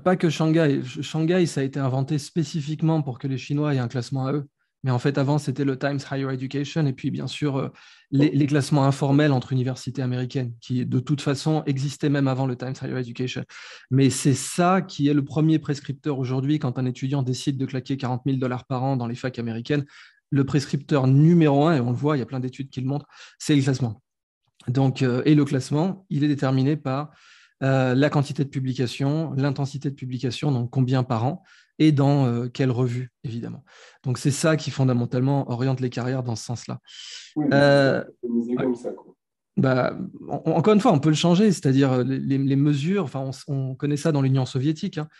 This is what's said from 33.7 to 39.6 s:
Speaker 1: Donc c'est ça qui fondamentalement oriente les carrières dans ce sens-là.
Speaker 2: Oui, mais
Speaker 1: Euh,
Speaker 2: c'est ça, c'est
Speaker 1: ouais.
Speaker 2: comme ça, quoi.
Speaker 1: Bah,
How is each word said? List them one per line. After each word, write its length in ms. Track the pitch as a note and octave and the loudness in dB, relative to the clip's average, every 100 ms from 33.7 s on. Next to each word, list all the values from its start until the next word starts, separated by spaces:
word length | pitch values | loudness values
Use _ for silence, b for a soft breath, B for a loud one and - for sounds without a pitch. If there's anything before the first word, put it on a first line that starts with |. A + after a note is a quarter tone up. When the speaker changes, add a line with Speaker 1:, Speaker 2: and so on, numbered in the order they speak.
| B B B | B B B
Speaker 1:
Donc 160 | C3+ A#2+ | -6 -2
c'est 140 | D3+ | -2
ça 240 | C3 E3 D#3 | 0 2 2
qui 160 | C#3+ | -2
fondamentalement 760 | C3 C3 A#2+ A#2 B2+ C3 C#3 B2+ | 0 2 2 0 0 0 0 -2
oriente 320 | A#2+ C3+ B2+ | -2 -2 -2
les 100 | B2+ | -4
carrières 340 | B2 B2 C3 | -4 -4 -4
dans 100 | B2 | -4
ce 100 | A2 | -6
sens-là. 360 | - A#2 - B2+ B B B B B D3+ | -8 -10 -10 -12 B B B B B -4
Speaker 2:
Oui, 100 | C#3+ | 2
mais 60 | |
Speaker 1:
Euh, 480 | C#3 C#3+ C#3+ C#3 - | 4 6 6 4 0
Speaker 2:
c'est 240 | - - A#2+ | -4 -10 -4
ça, 80 | A#2 | -2
c'est 80 | A#2 | -2
Speaker 1:
ouais. 140 | B2 | -2
Speaker 2:
comme 100 | C3 | -2
ça, 160 | A#2 G#2 | -2 -8
quoi. 240 | F#2+ - _ _ _ _ | -12 -18 _ _ _ _
Speaker 1:
Bah, 400 | - | 0